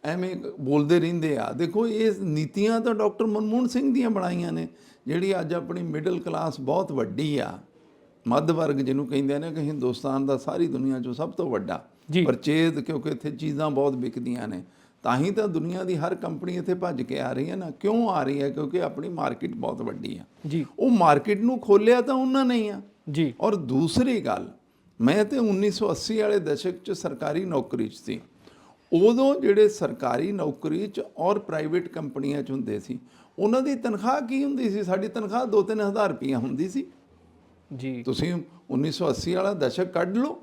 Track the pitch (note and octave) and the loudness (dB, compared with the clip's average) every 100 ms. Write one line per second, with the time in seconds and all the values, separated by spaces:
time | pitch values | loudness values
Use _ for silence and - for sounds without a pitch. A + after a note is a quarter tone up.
0 | D3 F3 F#3 F#3 - - C3+ D3 D3 F3 | -4 -4 -4 -6 -8 -6 0 2 6 4
1 | E3+ F3 D#3 C3+ - B2+ E3+ G3 A#3 G#3+ | 4 0 0 -2 -2 -2 -2 0 0 2
2 | A3 G3 F#3+ D3+ D3+ G3 G#3 A3+ A#3 G#3+ | 2 2 -2 -2 -2 0 2 2 0 2
3 | G#3 G#3 A3 G#3 G#3+ A#3 B3 B3 C#4 B3 | 0 0 0 0 0 2 2 2 2 2
4 | A#3+ G3+ F3+ F3 E3+ E3 E3 - - _ | 2 0 0 -2 -2 -4 -6 -12 -20 _
5 | - E3 F#3+ F#3+ D#3+ E3+ - F3 E3+ D3+ | -4 0 2 0 0 -4 -4 -6 -4 -2
6 | E3+ F3+ E3+ D#3+ E3 C#3 C3 E3 F#3 C3+ | -2 -2 -4 -4 -4 -4 0 0 0 -2
7 | G2+ G#2+ D3+ C#3 - F2+ - _ _ _ | -2 -2 0 0 -2 -8 -18 _ _ _
8 | _ _ A#2 B2+ D#3+ D#3+ D#3 C#3 C3 C3+ | _ _ 2 2 4 2 2 0 0 0
9 | C3 C#3 C#3 C#3+ E3 D#3+ D3 D3+ B2 A#2+ | 0 0 0 -2 -4 -4 -4 -2 -2 -2
10 | C#3 C3+ C#3 C3+ D3+ E3 E3 B2+ C3+ C3 | -2 -2 0 0 -2 0 0 0 -2 -2
11 | B2 B2 D#3+ - D#3+ G#2+ F#2 F2 - _ | -4 -4 -6 -4 -2 -2 -2 -6 -8 _
12 | - E3 D#3 A#2+ D3+ D#3 E3 D3 C3 D3+ | -2 2 4 2 2 4 4 2 -4 -4
13 | D3+ D3+ D3+ D3 D#3 C#3+ D#3 C3+ C#3+ C3 | -4 -4 -6 -6 -6 -2 0 2 2 0
14 | B2 B2+ B2 B2 G#2+ F#2 F2+ _ _ _ | -4 -6 -6 -6 -6 -8 -12 _ _ _
15 | - B2+ E3+ G3+ G#3 D#3+ D#3+ F3+ F#3 E3+ | 0 2 2 0 0 -2 -4 -4 -2 -2
16 | E3+ F#3 E3+ E3 F3 F3+ F#3+ F3+ F3+ B2+ | -2 -4 -6 -6 -6 -4 -2 -2 -2 -4
17 | B2 C3+ B2+ B2+ D#3 F#3+ F3 F3+ G3+ A3+ | -4 -4 -4 -4 -4 -6 -8 -4 0 2
18 | A3+ F3 C3+ C#3 C#3 C3+ C#3 F3+ D#3+ C#3 | 2 0 0 0 -2 -2 -2 -2 -2 -4
19 | F3 E3+ C#3 A#2 - - - - A2 - | -8 -4 -4 -2 -6 -4 -4 -4 -6 -6
20 | - - - _ D#3 D#3+ C3+ - B3+ A3+ | -10 -10 -14 _ -4 -4 -4 0 4 8
21 | E3 D3 E3+ G3+ A#3 B3+ A3+ G3+ A3 B3 | 8 6 4 2 2 0 6 8 8 6
22 | B3 C4 C4 C4 B3+ A#3+ G#3+ G3 - _ | 4 0 2 2 4 2 0 -6 -12 _
23 | - D3 D3+ A#2 G#3+ G#3 C3 C3 D#3+ - | -4 0 0 2 0 0 0 2 2 2
24 | B3 A#3 A#2 G2+ F2 - _ _ _ _ | 2 2 0 -4 -6 -16 _ _ _ _
25 | A#2 F#3+ G#3 C#4 A3 F#3+ G#3 F#3 G3+ D#3+ | 4 4 2 2 2 2 2 2 -2 -2
26 | - A3 G#3 G#3 D#3 C#3+ F#3 F3+ - F3+ | -2 0 2 2 0 -2 -2 -6 -8 -6
27 | E3 C#3+ D3+ D#3 F#3 D3 A#2+ B2 A2 - | -6 -4 -4 -2 0 -2 -2 -4 -4 -6
28 | - A2+ - _ - - - _ _ E3 | -10 -10 -10 _ -20 -20 -20 _ _ 6
29 | G#3 A#3+ C4+ C#4 B3 G3+ G#3+ G#3 C#3+ A#2 | 6 6 4 4 4 6 6 4 -4 -2
30 | B2+ B2 F3 G3+ D3+ C3+ D#3 D#3+ G#3 - | -2 0 -2 -2 -4 -4 -4 -2 -4 -6
31 | - - E3+ G#3 G3+ D#3+ D#3 E3+ E3+ E3 | -10 -2 0 0 -2 -4 -2 -2 -4 -8
32 | D3 - C#3 D3 B2+ C3+ A2 G#2 - B2 | -8 -4 -4 -4 -4 -6 -4 -6 -6 -12
33 | - _ _ - G#3 B3 C4 C4+ A#3 G#3 | -12 _ _ -2 2 2 0 -2 -2 -2
34 | A3 C#4+ A#3+ C4+ C#4 C4+ A#3 G3+ F3+ F#3+ | 0 -2 -2 -2 -2 -2 -2 -2 -2 -2
35 | G3 A#3 G#3 A#3 B3+ G#3 G3 A3 G3+ G#3+ | -2 -6 -4 -2 2 2 2 0 0 2
36 | G3+ C3 C3+ C3 B2 C3 F3+ C4+ - - | 0 0 -2 -2 -2 -2 -2 -4 -6 -14
37 | _ _ _ _ _ _ _ C3+ C3 B2 | _ _ _ _ _ _ _ -10 -8 -6
38 | A#2 A#2+ D#3 F3 F3 - - C3 D#3 D#3 | -4 -2 -2 -2 -6 -18 -4 -2 -2 0
39 | E3+ B2 - F3+ F#3+ G3 C3 F3+ F3+ F3 | -2 0 -2 0 0 0 0 0 -2 0
40 | F3+ G#3 C#4+ F4 | 0 0 -2 -4